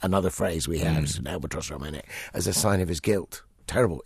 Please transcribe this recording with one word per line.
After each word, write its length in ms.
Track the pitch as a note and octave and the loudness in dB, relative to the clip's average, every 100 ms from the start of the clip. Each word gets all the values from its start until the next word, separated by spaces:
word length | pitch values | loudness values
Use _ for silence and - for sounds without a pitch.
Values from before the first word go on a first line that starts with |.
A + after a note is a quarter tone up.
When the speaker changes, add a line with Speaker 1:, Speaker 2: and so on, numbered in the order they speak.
Speaker 1:
Another 280 | F#2+ G2 F#2 | 2 2 2
phrase 380 | - G2 E2 D#2 | 0 0 0 -2
we 120 | D#2+ | 0
have 180 | D#2+ D#2 | 2 2
Speaker 2:
Mm. 60 | D2 | 0
Speaker 1:
is 120 | F2 | -2
"an 100 | D2+ | -4
albatross 440 | E2+ C#2+ D#2 D#2 | -6 -6 -6 -8
around 100 | C#2+ | -8
my 80 | D2 | -8
neck," 180 | D#2 - - - | -10 -10 -12 -8
as 120 | - G2 | -4 0
a 80 | |
sign 260 | F#2 G#2+ G2 | 2 4 4
of 80 | F2 | 2
his 100 | E2+ | 0
guilt. 420 | - G2+ - - - _ - | 2 2 0 -12 -18 _ -2
Terrible. 340 | - A#2 D#2 | 2 2 2